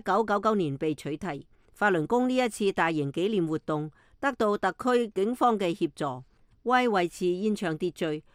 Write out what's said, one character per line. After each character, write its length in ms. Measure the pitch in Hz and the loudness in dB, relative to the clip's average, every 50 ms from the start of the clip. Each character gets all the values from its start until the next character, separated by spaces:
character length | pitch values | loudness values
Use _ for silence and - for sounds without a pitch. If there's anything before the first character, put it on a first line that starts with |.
九 220 | - 214 185 214 226 | 0 0 0 2 2
九 120 | 208 202 | 0 0
九 180 | 202 196 220 220 | 0 2 2 2
年 200 | 202 175 143 135 | 2 0 -2 -2
被 160 | 139 165 156 151 | -2 -4 -4 -4
取 220 | - - 147 151 | -4 -6 -8 -8
締。 300 | 151 202 175 147 139 - _ _ _ _ _ | -6 -6 -8 -8 -8 -12 _ _ _ _ _
法 180 | _ - 202 208 | _ 0 2 2
輪 160 | 185 165 151 | 4 2 2
功 220 | - 233 247 254 | 2 2 2 2
呢 80 | 254 254 | 2 2
一 140 | 254 254 233 | 2 0 0
次 200 | - - 214 196 180 | -2 -2 -2 0 2
大 180 | - 170 165 | 2 0 2
型 180 | 160 156 139 139 | 0 0 -2 -2
紀 200 | - 165 175 214 | -2 -2 -2 0
念 180 | 226 190 170 | 0 0 0
活 100 | 156 160 156 | 0 -2 -4
動 300 | - - 156 151 151 151 - _ _ _ _ _ | -2 -4 -4 -4 -4 -6 -10 _ _ _ _ _
得 100 | - 277 254 | -4 -4 0
到 240 | - 226 208 208 | 0 0 0 2
特 400 | 202 - 185 175 - - 247 247 | 0 0 -2 -2 -2 0 2 2
區 100 | 247 233 | 2 2
警 260 | 208 - 190 196 220 254 | 0 -2 -2 -2 -2 0
方 240 | - 254 247 226 | 2 2 2 2
嘅 160 | 196 196 170 170 | 2 0 -2 0
協 160 | - 170 151 - | 0 -2 -4 -2
助， 280 | - 160 139 127 127 127 - _ _ _ _ _ _ - | -4 -6 -6 -6 -8 -12 -18 _ _ _ _ _ _ -2
為 260 | 233 247 247 247 240 | 2 2 2 4 2
維 200 | 208 185 175 170 | 2 2 0 0
持 320 | - - 185 180 180 180 | -2 -2 -2 0 0 0
現 140 | 208 214 208 | 0 -2 -2
場 240 | - 202 170 156 151 | 0 -2 -4 -2 -2
秩 180 | 185 175 - | -4 -4 -4
序， 260 | - 180 160 151 156 - _ _ | -4 -4 -4 -4 -6 -8 _ _